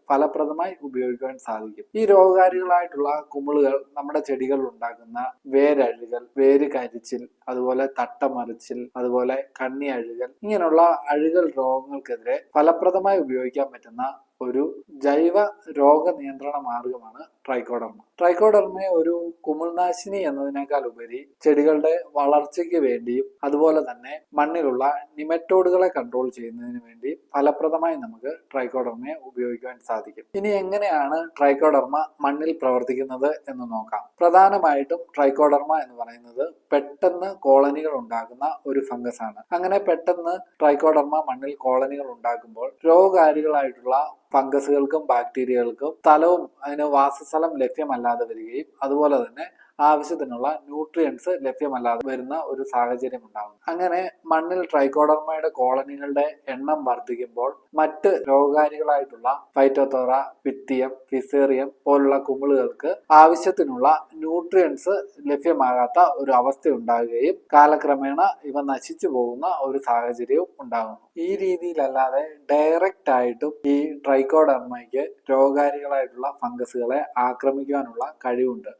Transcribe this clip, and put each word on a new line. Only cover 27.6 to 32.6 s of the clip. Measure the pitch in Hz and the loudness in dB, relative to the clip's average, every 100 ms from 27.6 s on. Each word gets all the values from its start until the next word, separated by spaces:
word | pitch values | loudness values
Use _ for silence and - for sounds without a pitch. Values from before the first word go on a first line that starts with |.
| 156 160 165 151 | -2 -2 -2 -4
നമുക്ക് | 113 110 135 165 _ | -10 -12 -12 -12 _
ട്രൈക്കോഡെർമയെ | 135 123 131 120 117 135 156 131 | -6 -4 -6 -6 -8 -12 -14 -12
ഉപയോഗിക്കുവാൻ | 123 123 117 127 123 - | -8 -8 -8 -14 -16 -8
സാധിക്കും. | 110 110 107 - | -8 -8 -18 -12
ഇനി | 196 208 | -6 -2
എങ്ങനെയാണ് | 196 185 202 202 156 139 165 165 - | -2 -2 -4 -2 -2 -2 -4 -6 2
ട്രൈക്കോഡെർമ | 143 139 151 139 127 147 156 - | 2 4 4 4 2 -2 -4 -4
മണ്ണിൽ | 143 147 160 151 | -4 -2 -4 -2